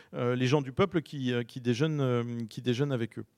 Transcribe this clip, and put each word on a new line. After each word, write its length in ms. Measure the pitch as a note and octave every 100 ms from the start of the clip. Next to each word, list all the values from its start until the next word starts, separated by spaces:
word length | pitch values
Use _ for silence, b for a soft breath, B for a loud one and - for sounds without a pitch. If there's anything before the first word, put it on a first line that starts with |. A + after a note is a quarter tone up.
| B
euh, 220 | D#3 B2 B2
les 100 | B2+
gens 160 | D3+
du 100 | C3+
peuple 300 | B2+ F#3+ F3
qui, 300 | - D3 B2+
euh, 100 | A#2+
qui 180 | A#2 C3
déjeunent, 400 | A#2+ A#2 D#3+ D3
euh, 440 | C3 A#2+ A#2+ A#2+ A2+
qui 140 | -
déjeunent 300 | B2 A#2+ C#3+
avec 260 | B2+ A2+ -
eux. 60 | A2